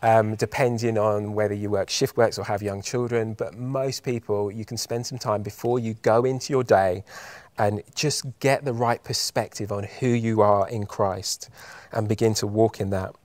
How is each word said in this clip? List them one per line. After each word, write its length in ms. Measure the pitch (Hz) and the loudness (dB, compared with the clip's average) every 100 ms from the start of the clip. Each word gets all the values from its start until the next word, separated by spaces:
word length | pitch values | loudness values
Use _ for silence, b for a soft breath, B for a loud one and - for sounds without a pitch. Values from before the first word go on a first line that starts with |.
um, 320 | 117 113 107 107 | 6 6 4 0
depending 600 | 120 - 131 117 117 110 | -2 2 0 2 0 2
on 340 | 107 104 104 | 2 0 -2
whether 220 | 104 104 | 0 0
you 160 | 104 101 | 0 -2
work 200 | 101 92 | -2 -2
shift 260 | - 131 - | 0 -2 2
works 220 | 110 - | 2 2
or 60 | |
have 180 | 98 104 | -4 -4
young 180 | 101 98 | -2 -6
children, 540 | 98 127 120 117 110 | -4 -4 -2 -2 -2
but 220 | 110 113 90 | -4 -8 -8
most 480 | 123 135 135 131 | -6 -4 -4 -4
people, 480 | - 120 - 104 104 | -4 -4 -2 -2 -2
you 120 | 107 | -6
can 120 | 107 113 | -10 -8
spend 280 | - 120 | -6 -6
some 140 | 120 127 | -6 -8
time 240 | 123 104 | -2 -2
before 380 | 104 - 120 123 | -2 -6 0 0
you 140 | 113 | 0
go 300 | 110 - 113 | -2 4 4
into 280 | 127 131 - | 4 0 -2
your 100 | 135 | -2
day 400 | 123 101 95 92 - B B B B - | 4 6 6 0 -6 B B B B -2
and 240 | 107 104 - | 0 0 -6
just 300 | - 151 - 139 - | -4 -2 -2 -6 -2
get 260 | 135 135 | 2 2
the 80 | 139 | 0
right 300 | 117 120 120 | -2 0 0
perspective 680 | - - - - 107 - 101 | -2 -4 -2 -2 -4 -6 -6
on 120 | 101 98 - | -4 -6 -2
who 80 | 131 | 2
you 340 | 120 113 110 | 2 2 4
are 260 | 104 101 98 | 6 6 2
in 180 | 113 104 | -2 -6
Christ 640 | - 101 92 90 - - B B B B | -2 0 0 -6 -8 -10 B B B B
and 180 | - 107 | -4 0
begin 260 | 107 113 | 2 2
to 120 | 107 104 | 2 -2
walk 340 | 104 110 - | 2 2 2
in 100 | 98 | -4
that. 240 | 98 95 - | -2 -4 -10